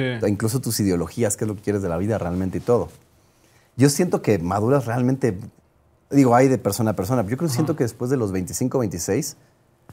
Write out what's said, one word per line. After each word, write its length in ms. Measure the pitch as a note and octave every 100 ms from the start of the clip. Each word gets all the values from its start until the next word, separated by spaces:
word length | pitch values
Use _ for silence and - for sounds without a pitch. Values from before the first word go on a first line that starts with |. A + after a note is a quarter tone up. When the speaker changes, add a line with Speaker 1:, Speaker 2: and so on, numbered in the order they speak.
| C3 A#2+ G#2
Speaker 1:
Incluso 320 | G2+ A2 C3
tus 200 | B2 A2
ideologías, 580 | G2+ F2 E2 - A2 -
qué 80 | A2
es 20 |
lo 80 | G2+
que 60 |
quieres 200 | - G#2
de 80 | F#2+
la 80 | E2
vida 200 | G2+ G2+
realmente 400 | F2+ F2+ F#2+ F2
y 40 |
todo. 280 | - A#2+ D#2+ - _ _ _ _ _ _ _ -
Yo 120 | C#3+
siento 320 | D3 F3+ F#3
que 160 | - G2+
maduras 460 | E2+ G2+ G#2+ C#3+ A2+
realmente, 520 | A#2+ B2 C3 B2 F#2 - - _ _ _ _ _
digo, 260 | C#3 B2+ A#2+
hay 120 | C3+
de 100 | B2
persona 340 | - G2 A2
a 40 | G2+
persona, 260 | F#2+ B2+
pero 80 | F#2+
yo 60 | C3
creo, 100 | E3+
Speaker 2:
Ajá. 80 | B2
Speaker 1:
siento 200 | D#3+ D#3+
que 80 |
después 260 | A#2+ - B2
de 80 | C3+
los 140 | G#2+
veinticinco, 480 | F#2 F2+ - B2+ C#3
veintiséis, 580 | G#2+ E2+ - A#2+ - - _ _ _ _ -